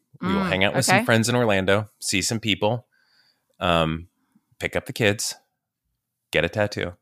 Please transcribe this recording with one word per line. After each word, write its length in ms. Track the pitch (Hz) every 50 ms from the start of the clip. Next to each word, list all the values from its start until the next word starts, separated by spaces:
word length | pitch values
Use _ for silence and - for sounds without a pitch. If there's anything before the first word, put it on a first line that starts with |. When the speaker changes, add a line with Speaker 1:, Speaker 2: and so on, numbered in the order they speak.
| _ _ _ -
Speaker 1:
We 80 | 185 185
will 140 | 196 196
Speaker 2:
Mm, 60 | 190 180
Speaker 1:
hang 160 | - 92 95
out 100 | 101 -
with 100 | - 120
some 120 | - 185 202
Speaker 2:
okay. 60 | 240
Speaker 1:
friends 240 | 247 117 113 110 113
in 60 | 123
Orlando, 540 | 123 120 110 101 95 95 92 98 104 107 - _ -
see 220 | - - - 92
some 180 | 90 - 117 107
people, 460 | - 110 95 - 104 104 117 120 - _ _ _ _ _ _ _ _ _ _ _ _ _ _ -
um, 500 | 92 90 85 82 80 80 80 82 85 - _ _ _ _ _ _ _ _ _ -
pick 180 | - 82 -
up 100 | 90 -
the 60 | -
kids, 420 | - - 120 101 104 107 - - - - _ _ _ _ _ _ _ _ _ _ _ _ _ _ _ _ _ -
get 140 | - 78 78
a 40 | 82
tattoo 440 | - 107 104 104 - - - - - _